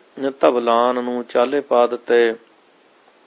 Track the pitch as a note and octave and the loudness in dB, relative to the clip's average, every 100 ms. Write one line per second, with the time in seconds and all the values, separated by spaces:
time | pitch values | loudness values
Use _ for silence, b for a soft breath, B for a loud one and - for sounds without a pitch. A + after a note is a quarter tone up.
0 | _ - C3+ C#3 D#3 B2 A#2+ A#2 B2 B2 | _ -8 -8 0 0 2 0 2 2 -2
1 | B2 B2 A#2 B2+ B2 C#3+ C3+ A#2+ A#2+ A#2+ | -4 -6 -4 -2 0 -2 0 2 2 -2
2 | - A#2+ A#2 A2 _ _ _ _ _ _ | 0 2 2 -2 _ _ _ _ _ _
3 | _ _ | _ _